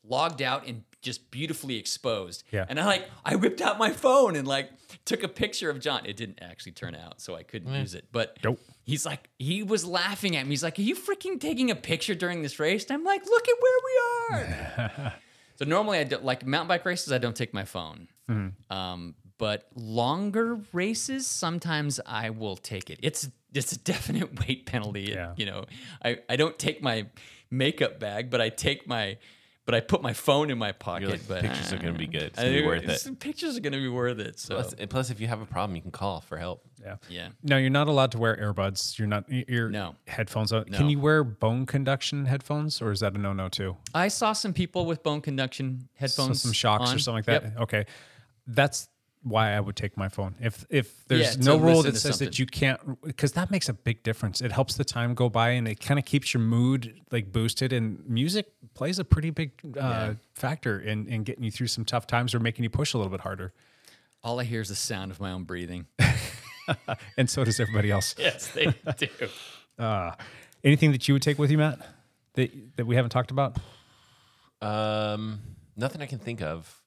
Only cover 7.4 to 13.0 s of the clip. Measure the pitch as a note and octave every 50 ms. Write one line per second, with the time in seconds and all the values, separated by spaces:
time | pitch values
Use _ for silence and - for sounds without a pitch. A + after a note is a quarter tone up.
7.4 | E2 - - A2 E2 A2 C3+ C#3 C3+ F#2+ F2 E2+ - _ - A#2 A2 - - -
8.4 | - G#2+ B2+ - _ - - _ _ - D3 D3 - D#3+ D3+ C#3 _ - _ _
9.4 | B2+ C#3+ F3+ G3+ G#3+ F#3+ A3 G3+ E3 F3 E3+ F3 F3 F#3+ G3+ - G3+ G3 E3+ C#3+
10.4 | C3 C#3 C#3+ C3 D#3+ D#3+ D#3+ - G3+ A#3 F#4 - - - G4 G4 - F#4 F#4+ B3+
11.4 | - D4+ D4+ A#3 C4 B3 G3+ - - - E3 - - - G3+ D#3+ F3+ F3 F3 E3+
12.4 | D3+ C#3 - - D3+ D#3+ F#3+ G#3+ - - C4+ D4